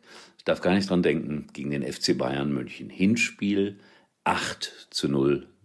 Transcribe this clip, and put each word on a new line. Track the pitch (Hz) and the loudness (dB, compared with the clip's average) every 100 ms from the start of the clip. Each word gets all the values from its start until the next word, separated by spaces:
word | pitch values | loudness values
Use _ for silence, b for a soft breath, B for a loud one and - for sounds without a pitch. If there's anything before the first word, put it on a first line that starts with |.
| B B B B | B B B B
Ich | |
darf | - 80 | -2 0
gar | 90 98 | 2 2
nicht | 95 | 4
dran | 90 | 2
denken, | 80 71 67 76 - | 4 2 -2 -6 -8
gegen | - 69 | -10 -4
den | 71 | -4
F | 65 67 | -4 -2
C | - | 0
Bayern | 64 64 69 73 | 0 0 -2 0
München. | 69 60 - - | -2 -4 -12 -12
Hinspiel | - 95 117 - - 101 98 101 B B B B _ | 0 2 4 0 -2 0 0 0 B B B B _
acht | - 98 - - - - - | -2 -2 -4 -8 -12 -14 -10
zu | - 71 | -4 0
null | 69 67 69 - _ | 2 2 2 -4 _